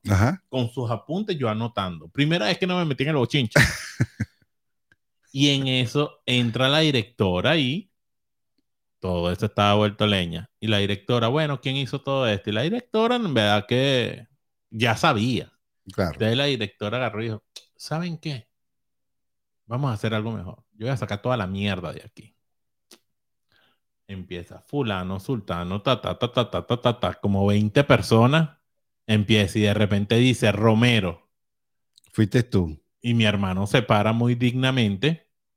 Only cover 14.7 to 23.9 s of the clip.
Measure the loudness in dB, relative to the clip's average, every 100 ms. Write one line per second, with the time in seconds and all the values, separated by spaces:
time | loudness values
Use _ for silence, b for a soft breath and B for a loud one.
14.7 | -2 0 2 2 2 0 -2 -6 _ _
15.7 | _ -10 -4 -4 -2 0 0 0 -2 -4
16.7 | -6 -6 -4 -4 -4 -6 -8 -12 -20 -20
17.7 | _ -10 -8 -8 -10 -10 -12 -14 _ _
18.7 | _ _ _ _ _ _ _ _ _ -10
19.7 | -4 -4 -2 -2 -4 -4 -8 -10 -16 _
20.7 | -10 -6 -4 -4 -4 -2 -2 -2 -4 -4
21.7 | -4 -6 -12 -16 -20 -20 _ _ _ _
22.7 | _ _ -20 _ _ _ _ _ _ _
23.7 | _ _